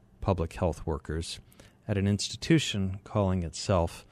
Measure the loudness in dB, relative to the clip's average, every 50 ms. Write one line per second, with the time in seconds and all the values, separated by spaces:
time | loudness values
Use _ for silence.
0 | -20 _ -14 -4 0 0 0 2 0 -2 -2 0 0 0 0 -2 -2 -4 -4 -4
1 | -4 -6 -6 -4 -4 -6 -8 -12 -14 -18 -20 -20 -20 -20 -20 -12 _ -2 0 2
2 | 2 2 2 0 0 -4 -6 -4 2 4 4 4 4 2 0 -2 -2 -2 -2 -6
3 | -8 -2 0 2 2 2 2 0 -2 -4 -6 -4 0 2 2 4 2 2 -2 -8
4 | -18 -20